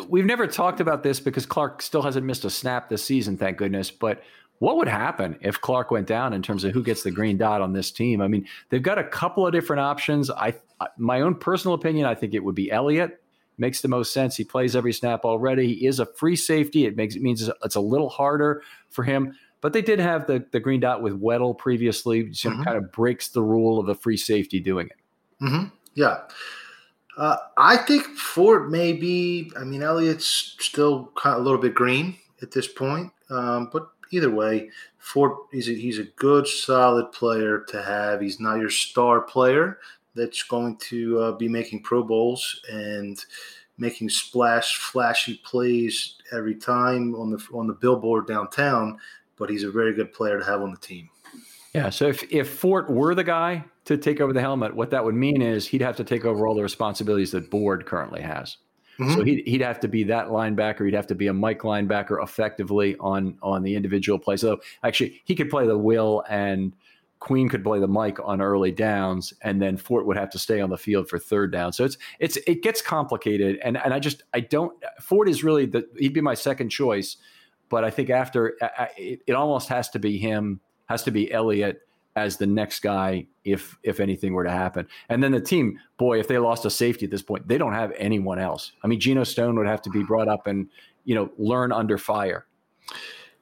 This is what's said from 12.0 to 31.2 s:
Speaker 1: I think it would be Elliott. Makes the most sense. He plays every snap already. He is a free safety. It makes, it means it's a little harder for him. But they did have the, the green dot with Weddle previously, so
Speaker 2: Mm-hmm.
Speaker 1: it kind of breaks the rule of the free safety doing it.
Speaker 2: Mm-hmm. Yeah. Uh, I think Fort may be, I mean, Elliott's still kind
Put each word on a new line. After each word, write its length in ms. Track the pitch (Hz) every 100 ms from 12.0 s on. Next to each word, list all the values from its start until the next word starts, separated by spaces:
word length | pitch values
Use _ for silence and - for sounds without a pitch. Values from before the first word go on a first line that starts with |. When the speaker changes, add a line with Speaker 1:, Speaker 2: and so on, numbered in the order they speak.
| 139
Speaker 1:
I 100 | 113
think 180 | 107
it 100 | 104
would 120 | 98 95
be 160 | 98
Elliott. 500 | 107 143 156 170 - _ _ _ -
Makes 220 | 127 135
the 60 | 131
most 260 | 123 113
sense. 220 | 135 131 -
He 80 |
plays 320 | 107 131 127 123
every 180 | 120
snap 320 | 110 120 113 117
already. 480 | 113 131 131 123
He 140 | 117 131
is 120 | 131
a 60 | 113
free 300 | - 160 175
safety. 500 | - 156 147 156 120
It 100 | 107
makes, 200 | 107 107
it 80 |
means 260 | 127 113 110 -
it's 120 | 107 107
a 60 |
little 280 | 101 135 143
harder 520 | - 139 147 147 147 - - _
for 140 | -
him. 320 | 127 135 135 - _ _
But 120 | -
they 80 | 220
did 180 | 214 208
have 280 | 175 165 143
the, 180 | 131 131
the 80 | 123
green 200 | 120 131
dot 220 | 123 117
with 180 | 110 98
Weddle 380 | 110 120 123 117
previously, 760 | 131 120 117 107 120 113 110
so 160 | 104 120
Speaker 2:
Mm-hmm. 120 | 117
Speaker 1:
it 40 | 147
kind 120 | 113
of 140 | 95
breaks 380 | - 117 123 -
the 120 | 123
rule 380 | 110 113 113 113
of 80 | 98
the 80 | 98
free 220 | 117 107
safety 420 | - 107 95 95
doing 280 | 90 92 85
it. 560 | - _ _ _ _
Speaker 2:
Mm-hmm. 260 | 139 151 196 _ _ -
Yeah. 220 | 131 - - - - - - - _ _ _ -
Uh, 200 | 151 - - -
I 180 | 165 240
think 300 | 247 294 -
Fort 640 | - - 170 196 214 143
may 240 | 165 170
be, 580 | 160 175 180 175 175 165 -
I 40 |
mean, 180 | 131 139
Elliott's 720 | 147 165 165 156 - - - -
still 520 | - - 147 135 120
kind 200 | -